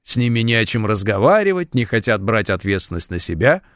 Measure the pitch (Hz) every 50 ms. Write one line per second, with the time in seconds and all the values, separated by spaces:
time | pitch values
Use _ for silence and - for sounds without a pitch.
0 | - - - 123 120 120 117 117 113 117 117 113 110 - - 117 107 104 110 98
1 | 98 110 101 98 110 156 202 220 202 196 185 180 175 - - 123 117 - 117 113
2 | - 120 110 98 98 107 110 110 95 - 95 87 98 98 98 92 - - - 82
3 | - - 90 85 - - 85 78 107 135 165 185 _ _ _